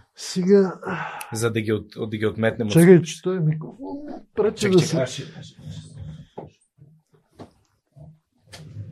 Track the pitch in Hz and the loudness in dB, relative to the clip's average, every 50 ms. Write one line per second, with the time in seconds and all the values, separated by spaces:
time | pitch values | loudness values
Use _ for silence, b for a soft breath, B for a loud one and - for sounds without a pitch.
0 | - _ _ - - - - 185 180 185 202 202 190 180 160 - - 185 180 156 | -20 _ _ -16 -12 -6 -4 -2 4 6 6 6 6 4 -2 -8 -8 -8 -8 -8
1 | B B B B B B 117 107 117 117 107 113 107 110 107 101 92 - - - | B B B B B B -6 -2 -2 0 0 -2 0 0 -2 -2 -2 -8 -10 -10
2 | 113 107 110 104 110 107 92 110 113 110 110 - 113 104 - 165 170 185 185 165 | -8 -6 -4 -2 -2 -2 -2 0 0 0 0 0 -4 2 6 6 10 10 10 8
3 | 180 - - - - 185 185 190 156 156 156 156 165 - 196 226 277 285 277 285 | 8 2 -10 -8 -6 -6 -4 0 0 0 -2 -2 -6 -12 -14 -14 -14 -12 -12 -12
4 | 294 294 - - - _ - 220 202 220 220 - 214 196 185 175 - - 165 139 | -12 -14 -14 -16 -16 _ -4 0 0 0 0 0 0 4 4 4 4 4 0 -2
5 | 127 - - - - - - - - - - - - - - - - - - - | -2 -2 -6 -12 -14 -14 -16 -18 -18 -18 -20 -18 -16 -14 -14 -14 -16 -18 -18 -16
6 | - - - - - _ - - - - _ _ _ _ _ _ - _ _ _ | -16 -16 -16 -18 -20 _ -18 -18 -18 -18 _ _ _ _ _ _ -20 _ _ _
7 | _ _ _ _ _ _ _ - - - _ _ _ _ _ _ _ _ _ 147 | _ _ _ _ _ _ _ -20 -20 -20 _ _ _ _ _ _ _ _ _ -20
8 | 156 160 - _ _ _ _ _ _ _ - - 151 - - - - - | -20 -20 -20 _ _ _ _ _ _ _ -20 -20 -20 -18 -16 -16 -16 -16